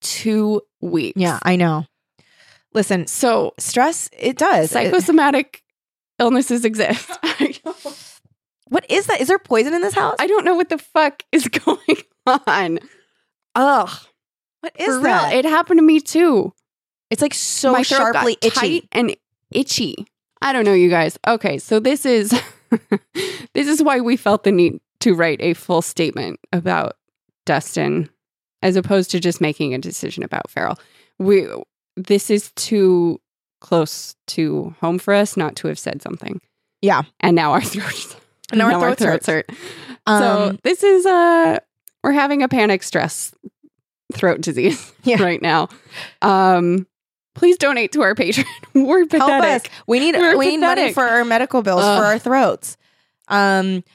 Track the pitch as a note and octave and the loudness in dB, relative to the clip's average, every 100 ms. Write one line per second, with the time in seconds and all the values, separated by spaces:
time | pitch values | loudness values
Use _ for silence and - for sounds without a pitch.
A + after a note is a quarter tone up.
0 | - - A3 G#3+ G#3+ G#3 - _ F3 E3+ | -10 -6 -2 0 0 -2 -6 _ -6 -4
1 | A#2+ F#3+ F3+ C#3+ - F3+ F3 D#3 D3+ _ | -4 -2 -2 -2 -2 0 0 -2 -6 _
2 | _ _ _ _ _ _ _ G#3+ G3 F#3+ | _ _ _ _ _ _ _ -4 -2 -2
3 | D#3+ - B3 A3+ C#3 - - B3 C#4+ E4 | -4 -2 0 0 -2 -6 -4 0 0 -2
4 | - - B3 C4 E4 C4 D#3+ - - F#4 | -10 -8 -6 -2 0 2 0 -2 0 0
5 | A#3 D#4+ C#4+ C#4 D4 - _ _ _ _ | 2 4 4 0 -2 -10 _ _ _ _
6 | _ - A#3+ B3 B3 A#3+ A3+ A3 G3+ A#3+ | _ -2 2 2 0 0 -2 0 -2 -4
7 | - F4+ D#4+ - D4+ - D#4+ - C#4+ C#4+ | -8 -8 -6 -4 -4 -6 -14 -14 -16 -18
8 | - - _ _ _ _ - D#4 - G4 | -20 -20 _ _ _ _ -4 -4 0 -2
9 | - G4+ C4 F#4+ - A3+ C4 E4+ G4 F4 | 0 -2 0 -2 0 0 0 -2 -2 -2
10 | - - E4+ G#4 F4 F4 F4+ D#4 - D#4+ | -2 -2 0 0 2 0 0 -6 -4 0
11 | D4+ - - D#4+ B3 - - - - - | 0 -2 -2 -2 -2 -2 -2 -2 -2 -4
12 | - _ - C#4 - G3 F3 E3 - _ | -6 _ 0 0 0 -2 -2 -6 -10 _
13 | _ _ _ _ _ A#3 C#4 C4 F#3 - | _ _ _ _ _ 0 2 2 0 -8
14 | - _ _ _ _ _ E4 - F4+ B3+ | -20 _ _ _ _ _ -14 -6 -4 0
15 | C4+ E4+ - B3+ D4+ D#4 E4+ E4+ D#4+ D#4 | 0 0 0 0 0 0 2 4 6 4
16 | - D#4+ F4 A#3 - - _ _ _ _ | 2 2 4 2 -2 -8 _ _ _ _
17 | - A3 C#4+ - - - C4+ B3+ C4 C#4 | -10 -2 -2 -2 -6 -2 0 2 2 0
18 | A3+ A#3 B3 - A3+ C4+ A#3 E4+ - C4+ | 0 0 -2 0 -2 0 -2 -2 -4 -4
19 | A#3+ - _ _ - - E3+ - B2+ - | -4 -4 _ _ -6 -4 -2 -4 -6 -8
20 | - _ _ _ C#4 C4 G#3 F#3+ F3+ E3+ | -16 _ _ _ -2 0 2 4 4 2
21 | D#3+ - - A#3 F#3 C#3 - A3 A#3 C#4+ | 0 -2 -2 -2 -2 -6 -2 0 0 0
22 | C4+ A#3 G#3 A#3+ - - _ A3+ - G3+ | 2 2 2 -2 -4 -18 _ -2 0 -4
23 | - F4 F#4+ F#4 A#3+ - C#4+ D4+ D4 C4 | -4 -8 -8 -10 -8 -4 0 0 2 0
24 | A#3 A#3+ G#3 G#3 G3 F#3 F3 - _ - | 0 0 0 0 2 2 2 0 _ -2
25 | A#3+ E3+ E3 D3 D#3+ E3+ - E3+ - - | 0 2 0 0 -2 -4 -2 -2 -2 -4
26 | D#3 - A2+ - _ F3 F3+ E3+ - - | -4 -4 -8 -12 _ -6 -2 -4 -4 -10
27 | _ _ _ _ - D3 - - D3 D3+ | _ _ _ _ -4 -2 -2 -4 -2 -4
28 | D#3 _ _ _ _ _ F#3+ F#3 F3 G3 | -6 _ _ _ _ _ 0 0 2 0
29 | F3+ F3+ F3 E3+ D#3+ D3 D3 B2 F3 - | 0 -2 -2 -2 -2 -2 -6 -6 -8 -10
30 | - - - - - - - - _ _ | -10 -10 -8 -10 -8 -6 -6 -6 _ _
31 | _ - F#3+ G3 D#3 A1 - _ _ - | _ -4 2 2 0 -8 -16 _ _ -10
32 | F#3 G3+ - G#3 - - - G#3+ F#3+ F3+ | -2 -2 0 -2 -2 -12 -2 2 4 4
33 | E3+ - _ _ _ _ - F3 D3+ - | 2 -4 _ _ _ _ -2 -2 -2 -6
34 | - - - - D#3+ D3+ D#3 E3 E3 F3 | -16 -16 -10 -4 -4 -4 -8 -6 -4 -2
35 | - G3+ G#3 - D#3 - D#3+ D3+ - - | 0 0 0 -2 -6 -6 -8 -8 -8 -10
36 | - E3 - F#3 - _ _ _ G3 D#3 | -12 -12 -12 -14 -16 _ _ _ 0 0
37 | C#3+ - F3+ E3+ D#3 C#3+ - G3 E3+ - | -2 -2 2 2 2 0 -2 -6 -8 -10
38 | - - _ _ - A3 A3 F3 E3+ E3+ | -14 -20 _ _ -4 2 2 2 0 0
39 | G#3+ D#3+ - D#3 - B3 - - - B3 | 0 -2 -2 -4 -6 -14 -18 -18 -20 -8
40 | - G#3+ A#3+ G#3 G3+ G3 C4+ F4 G4+ F#4+ | 0 2 2 2 -2 -2 -2 2 4 4
41 | F#4 F4+ E4+ E4+ E4 D#4+ - _ _ _ | 4 4 4 4 2 0 -6 _ _ _
42 | - C#4+ C#4+ C#4+ C4 C4 G#3 F#3+ - E3+ | 0 0 2 0 0 2 2 0 -2 -4
43 | D#3 - - - - - _ _ _ _ | -4 -6 -12 -16 -20 -20 _ _ _ _
44 | - - F#3 - - B2 F3+ C#4+ - _ | -16 -2 0 0 -4 -2 0 -2 -8 _
45 | B3+ A3 F#3 E3+ E3+ D#3+ D#3+ - _ - | 0 0 0 -2 -2 -2 -2 -10 _ -20
46 | - _ G3+ F#3+ F#3 F3+ F3 F#3 F#3 _ | -20 _ 0 2 4 4 2 0 -4 _
47 | _ _ _ - F4 F4+ C#4+ C4 G#3+ D4+ | _ _ _ 2 2 4 2 0 -2 0
48 | G3 A3 - A3 - - - C4+ C4+ F#4 | 0 0 -2 -2 -6 -10 -2 0 4 4
49 | E4 D#4+ C#4 C#4 - B3+ - - - B3 | 4 2 2 2 2 0 -4 -10 -2 0
50 | D4+ E4+ E4+ D#4+ C#4 D#4 F4 F4+ C#4 G#3 | 2 2 2 4 2 2 0 2 0 0
51 | A#3+ A#3 A#3+ A3+ C4+ B3+ G#3 F3+ G3+ G3+ | 0 2 2 0 0 -2 0 2 2 2
52 | G#3 A3 - C4 G#3 - - - _ _ | 2 0 0 2 2 0 -8 -18 _ _
53 | _ _ - G3+ G3 F#3+ F#3+ F#3 - | _ _ -4 0 2 2 0 -4 -8